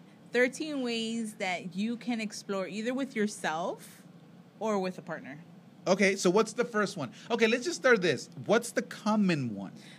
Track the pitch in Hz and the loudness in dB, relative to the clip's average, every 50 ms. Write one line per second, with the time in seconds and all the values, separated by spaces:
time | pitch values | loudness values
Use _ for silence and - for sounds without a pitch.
0 | - - - - - - - 240 247 247 254 - 320 311 294 269 247 240 233 226 | -20 -20 -20 -20 -16 -2 2 2 2 2 2 -4 -6 -6 -4 -4 -2 -2 -2 -2
1 | 226 226 226 233 226 214 214 - 202 185 180 170 - 180 165 185 208 226 240 226 | -2 -2 -2 -4 -4 -6 -6 -4 -4 -4 -4 -4 -6 -8 -4 -4 -2 -2 -2 -4
2 | - 240 240 220 220 208 - - - - 196 196 185 151 180 214 220 247 262 269 | -4 -4 -4 -4 -4 -6 -8 -10 -8 -6 -4 -4 -4 -4 -6 -6 -4 -4 -2 -2
3 | 277 277 - 220 208 208 - - - 165 156 160 180 247 415 466 - - - - | -4 -4 0 0 0 0 -2 -2 -4 -2 -2 -2 -4 -6 -6 -8 -12 -20 -20 -20
4 | - - - - - - - - - - - - 208 220 208 196 185 185 185 - | -20 -20 -20 -20 -20 -20 -20 -20 -20 -20 -12 -6 -2 0 0 0 0 -2 -4 -8
5 | - 175 160 143 - 123 143 151 - - - - - - - - - 165 196 202 | -10 -10 -10 -10 -10 -14 -16 -16 -18 -20 -20 -20 -20 -20 -18 -6 2 2 4 6
6 | 202 190 196 202 - 180 175 214 214 214 - - 233 - - 208 202 - - 165 | 6 4 4 4 2 4 6 6 4 4 2 -2 -2 -2 0 0 0 0 -2 -6
7 | 135 - - - - - 240 233 226 220 233 262 240 349 - - - 262 240 208 | -6 -6 -8 -12 -4 -2 2 2 4 4 4 2 -2 -4 -6 2 4 6 6 6
8 | 175 170 131 117 - - - - 110 143 202 233 233 - - 254 - - - - | 6 2 2 0 -2 -10 -14 -10 0 4 4 4 4 0 -4 -4 -4 -4 -10 -4
9 | - 214 214 214 202 185 165 143 127 117 101 98 98 - - - - - - | -2 0 2 4 4 4 2 2 0 -4 -4 -6 -10 -10 -12 -16 -18 -20 -20